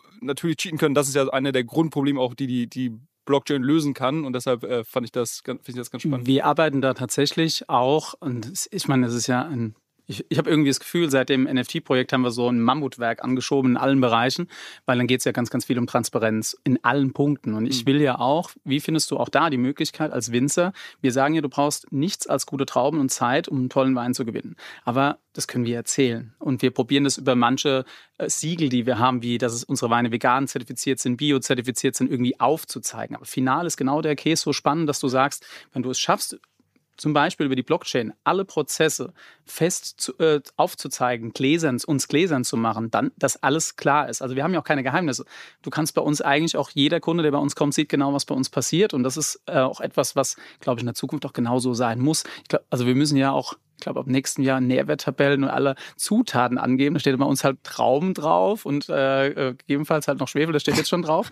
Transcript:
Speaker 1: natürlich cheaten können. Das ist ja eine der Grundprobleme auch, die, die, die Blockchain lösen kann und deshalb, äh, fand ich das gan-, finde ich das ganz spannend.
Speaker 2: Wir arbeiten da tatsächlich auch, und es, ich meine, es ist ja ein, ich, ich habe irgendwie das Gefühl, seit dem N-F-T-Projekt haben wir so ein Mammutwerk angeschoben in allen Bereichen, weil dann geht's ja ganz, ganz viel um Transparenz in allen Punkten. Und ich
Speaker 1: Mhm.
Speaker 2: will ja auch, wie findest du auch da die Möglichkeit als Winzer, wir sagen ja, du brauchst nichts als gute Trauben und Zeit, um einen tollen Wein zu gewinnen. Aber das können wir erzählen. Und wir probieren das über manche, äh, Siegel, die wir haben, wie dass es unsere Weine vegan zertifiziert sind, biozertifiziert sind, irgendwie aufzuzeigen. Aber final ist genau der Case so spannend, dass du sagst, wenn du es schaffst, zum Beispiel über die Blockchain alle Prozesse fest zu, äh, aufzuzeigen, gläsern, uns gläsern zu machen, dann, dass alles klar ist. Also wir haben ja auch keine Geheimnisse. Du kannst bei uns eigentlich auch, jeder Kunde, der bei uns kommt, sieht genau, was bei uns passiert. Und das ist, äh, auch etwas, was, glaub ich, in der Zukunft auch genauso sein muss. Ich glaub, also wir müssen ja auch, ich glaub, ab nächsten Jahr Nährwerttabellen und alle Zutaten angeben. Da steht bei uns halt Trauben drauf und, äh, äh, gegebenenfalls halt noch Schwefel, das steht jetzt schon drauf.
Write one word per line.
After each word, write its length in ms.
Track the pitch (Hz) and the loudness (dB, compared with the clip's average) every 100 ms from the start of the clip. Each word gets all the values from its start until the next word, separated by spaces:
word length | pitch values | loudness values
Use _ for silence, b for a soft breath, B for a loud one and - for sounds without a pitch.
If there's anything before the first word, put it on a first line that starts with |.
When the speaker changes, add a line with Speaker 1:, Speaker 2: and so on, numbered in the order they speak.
| _ - | _ -12
Speaker 1:
natürlich 340 | 127 139 170 156 | -8 -4 -2 -2
cheaten 220 | 190 156 | -4 0
können. 180 | 156 139 | 2 4
Das 140 | 139 | 2
ist 60 | 139 | 2
ja 120 | 135 | 2
eine 220 | 135 139 | 0 0
der 140 | 131 120 | 0 0
Grundprobleme 560 | 156 165 147 139 143 | 0 0 0 0 0
auch, 120 | 123 | -2
die, 140 | 123 135 | -4 -4
die, 200 | 123 120 | -2 -2
die 260 | 127 127 113 131 _ - | -4 -6 -6 -18 _ 0
Blockchain 360 | 139 - 143 | 0 2 0
lösen 320 | 131 160 147 | 2 2 2
kann 320 | 127 127 156 139 | 0 -2 -2 -4
und 80 | |
deshalb, 300 | 123 135 120 | -4 -2 -2
äh, 200 | 104 120 | -2 -4
fand 220 | 110 131 117 | -4 -6 -4
ich 60 | |
das 320 | 127 117 - | -4 -4 -6
gan-, 160 | - 123 | -8 -10
finde 120 | - | -10
ich 60 | 123 | -12
das 140 | 120 | -10
ganz 100 | 123 | -6
spannend. 240 | 160 131 123 | -4 -2 2
Speaker 2:
Wir 220 | 135 143 | 2 2
arbeiten 340 | 147 156 139 | 2 2 2
da 140 | 135 127 | 0 0
tatsächlich 720 | 127 - 143 - 160 - - | -2 0 0 2 0 -2 0
auch, 460 | 135 127 151 - - | 2 4 2 0 -8
und 280 | 151 120 110 | -6 -6 -6
es, 200 | 190 - | -8 -8
ich 160 | 196 - | -6 0
meine, 180 | 131 123 | 2 2
es 80 | |
ist 140 | 120 117 | 0 0
ja 160 | 123 | -2
ein, 320 | 160 131 113 107 _ _ - | -2 -4 -6 -8 _ _ -14
ich, 140 | 101 - | -10 -4
ich 120 | 120 | -2
habe 100 | - | 2
irgendwie 220 | 156 143 | 4 4
das 80 | 127 | 0
Gefühl, 320 | - 175 165 | -2 0 2
seit 180 | 135 127 | 2 4
dem 160 | 135 135 | 2 2
N-F-T-Projekt 680 | 131 123 165 - 131 127 | 0 -2 -4 0 0 2
haben 100 | 131 | 0
wir 80 | 123 | 0
so 180 | 117 123 | 0 0
ein 100 | 120 | 2
Mammutwerk 640 | 117 139 139 127 117 120 | 2 2 -2 -4 -4 -2
angeschoben 500 | 127 127 - 139 131 | -2 -2 0 2 2
in 40 | 120 | 2
allen 240 | 131 139 | 2 4
Bereichen, 480 | 127 113 127 - 175 B B B - | 4 4 2 -2 -6 B B B -2
weil 100 | 123 | 0
dann 80 | 123 | 2
geht's 180 | 127 | 2
ja 80 | - | 2
ganz, 200 | 123 120 | 0 -2
ganz 140 | 131 - | -2 -2
viel 120 | 120 | -2
um 80 | 120 | 0
Transparenz 720 | 131 120 120 110 110 107 - | 0 0 0 0 0 -2 -4
in 200 | - 123 | 0 2
allen 300 | 120 139 135 | 2 2 0
Punkten. 400 | - 147 143 - | 2 0 0 -2
Und 140 | 107 117 | -2 -2
ich 160 | 131 | 0
Speaker 1:
Mhm. 20 | 120 | 2
Speaker 2:
will 160 | 143 | 4
ja 160 | 143 123 | 4 2
auch, 320 | 123 151 175 - | 2 0 -2 -8
wie 160 | - 139 | -4 -2
findest 320 | - 160 - | 0 -2 0
du 60 | 139 | -2
auch 120 | 120 | 2
da 220 | 139 160 | 2 2
die 80 | 131 | 2
Möglichkeit 520 | 127 143 160 - 156 | 0 -2 -4 -4 -4
als 200 | 131 113 | -4 0
Winzer, 420 | 120 139 - 175 - B B | 2 2 2 0 -2 B B
wir 140 | 135 | 0
sagen 220 | 123 139 160 | 2 2 2
ja, 60 | |
du 80 | 147 | 0
brauchst 420 | - 147 - - | 0 0 -2 -4
nichts 340 | 139 165 - - | -2 -2 -2 -2
als 220 | 143 - | -2 -2
gute 180 | 139 135 | -4 -2
Trauben 340 | 127 135 156 | 2 2 2
und 100 | 131 | 0
Zeit, 380 | - 120 139 170 | 0 2 2 0
um 120 | 139 | -2
einen 100 | 127 | 0
tollen 240 | - 131 | 2 2
Wein 220 | 127 120 120 | 2 0 -2
zu 100 | 117 | -4
gewinnen. 300 | 113 113 - B B | -6 -10 -14 B B
Aber 360 | - 120 139 - _ | -2 0 0 -2 _
das 140 | - - | -10 -6
können 180 | 127 117 | -2 -2
wir 100 | 117 | -2
erzählen. 580 | - - 131 117 117 - | -4 0 0 0 -8 -8
Und 240 | - 127 | -4 0
wir 80 | 127 | 0
probieren 320 | - 117 139 | 0 0 2
das 160 | 139 - | 2 0
über 160 | 135 123 | 2 4
manche, 500 | 120 131 151 131 127 B B - | 4 2 0 0 -2 B B -8
äh, 100 | - | -6
Siegel, 380 | - 151 170 147 | -4 -4 -2 0
die 180 | 123 120 | 0 0
wir 100 | 113 | 2
haben, 240 | 127 123 | 2 2
wie 160 | 117 120 | -2 -2
dass 160 | 123 | -2
es 100 | 117 | -4
unsere 280 | - 139 120 | -6 -4 0
Weine 200 | 117 120 | 2 2
vegan 360 | 117 131 127 139 | 0 2 2 0
zertifiziert 520 | 135 120 127 - 131 | -6 -8 -6 -4 -2
sind, 180 | 131 123 | -2 -2
biozertifiziert 800 | 147 135 - 127 120 117 135 - | 0 0 0 -2 -2 -2 -2 0
sind, 140 | 131 | -2
irgendwie 300 | 131 123 - | 0 -2 0
aufzuzeigen. 760 | 120 156 - - - 113 113 113 | 0 0 -4 -10 -10 -10 -10 -12
Aber 100 | - | -8
final 420 | - 131 143 175 | -2 0 0 -2
ist 100 | - | -2
genau 240 | 135 147 | -2 0
der 140 | 156 143 | 0 -2
Case 260 | 151 156 | 0 0
so 120 | - | 0
spannend, 360 | 143 147 151 156 | 0 0 2 0
dass 100 | 143 | 0
du 80 | 139 | 0
sagst, 380 | 131 139 - B B B | 2 0 -2 B B B
wenn 120 | 131 | -6
du 80 | 123 | -4
es 80 | 123 | -2
schaffst, 400 | - 196 - - _ _ _ _ _ - | 0 0 -2 -10 _ _ _ _ _ -6
zum 160 | 156 | 0
Beispiel 320 | 147 156 - 147 | 2 2 2 -2
über 100 | 127 | 0
die 80 | |
Blockchain 480 | 123 156 - 131 110 - - | 0 -2 0 -2 -4 -4 -2
alle 180 | 185 | 0
Prozesse 680 | 190 - 143 - 160 - 123 - b b - | -2 -4 -2 2 0 0 -8 -12 b b -12
fest 560 | - 165 180 - - | -2 -2 -2 -8 -10
zu, 180 | - - | -8 0
äh, 220 | 160 151 - - | 2 2 0 -2
aufzuzeigen, 760 | 175 - 147 - 123 120 117 | -2 -2 -8 -2 -2 -2 -6
gläsern, 460 | - 131 165 160 123 - | -2 2 2 2 0 0
uns 220 | 143 - | -2 2
gläsern 340 | 143 170 139 | 2 2 0
zu 140 | 120 120 | 0 0
machen, 340 | 113 110 110 | 0 -2 -2
dann, 200 | 104 135 - | 0 0 0
dass 260 | 139 - | -2 0
alles 360 | 135 156 - - | 0 0 -2 -2
klar 320 | 147 143 131 | 2 2 0
ist. 120 | - | -4
Also 140 | 131 131 | -6 -2
wir 80 | |
haben 100 | 156 | -2
ja 60 | 170 | 0
auch 60 | - | 0
keine 180 | 143 | 0
Geheimnisse. 400 | 131 147 165 123 - B B B | 0 0 0 -4 -8 B B B
Du 80 | - | -8
kannst 260 | 147 156 - | -4 -2 0
bei 60 | |
uns 200 | 147 147 | 0 0
eigentlich 360 | - 147 165 147 | 2 2 2 -2
auch, 120 | 139 | -2
jeder 280 | 147 139 170 | 2 2 2
Kunde, 240 | - 170 | 0 2
der 80 | 151 | 2
bei 60 | 143 | 2
uns 180 | 143 - | 0 0
kommt, 180 | 147 | 0
sieht 140 | 147 151 | 0 0
genau, 260 | 143 143 | 2 2
was 120 | 143 - | 0 -2
bei 100 | 131 | -2
uns 140 | 135 | -2
passiert. 440 | - 120 156 208 | -2 0 2 2
Und 100 | 147 | 2
das 120 | 123 156 | -2 -2
ist, 260 | 147 - - | -4 -6 -2
äh, 140 | 147 | 0
auch 200 | 131 - | 0 0
etwas, 380 | - - 135 - | -6 -2 -2 0
was, 180 | 135 - B B | -2 -4 B B
glaub 180 | - 117 | -4 -2
ich, 40 | |
in 60 | 120 | -4
der 60 | |
Zukunft 320 | 117 135 147 131 | -6 -6 -6 -8
auch 60 | |
genauso 420 | - 120 127 123 | -4 0 0 0
sein 280 | 120 120 117 | 0 0 0
muss. 240 | 139 156 - B | 0 0 -4 B
Ich 80 | - | -4
glaub, 160 | - - | -4 -2
also 160 | 127 123 | 0 2
wir 100 | 127 | 2
müssen 200 | 147 139 | 4 2
ja 160 | 135 | 2
auch, 220 | 139 - - _ - | 0 -4 -10 _ -12
ich 60 | |
glaub, 120 | - - | -8 -6
ab 120 | 135 | -2
nächsten 360 | 131 131 - | 0 0 0
Jahr 160 | 135 131 | 2 2
Nährwerttabellen 840 | 127 131 139 147 - 143 139 139 135 | 2 2 0 -2 -2 2 4 4 2
und 40 | |
alle 260 | 131 139 131 B B | 0 0 -2 B B
Zutaten 640 | - 214 254 127 120 123 | 0 2 2 2 2 2
angeben. 380 | 123 131 143 147 | 2 2 2 2
Da 40 | |
steht 180 | 139 131 | 2 2
bei 60 | |
uns 220 | 139 139 143 | 2 2 0
halt 180 | 135 | -2
Trauben 500 | - - 117 135 185 | -6 0 2 2 0
drauf 520 | 180 151 170 190 214 - | 0 2 4 4 0 -2
und, 240 | 143 143 | -4 -2
äh, 380 | 147 135 135 139 | 0 2 2 0
äh, 240 | 143 135 | 0 -4
gegebenenfalls 560 | 127 - 143 151 156 147 | -4 -2 -2 0 0 0
halt 100 | 135 | -4
noch 80 | 131 | -2
Schwefel, 240 | 143 160 | -2 0
das 120 | 151 | 0
steht 120 | - 143 | 0 0
jetzt 140 | 147 | 0
schon 140 | 175 | -2
drauf. 280 | 156 160 - | 0 0 -2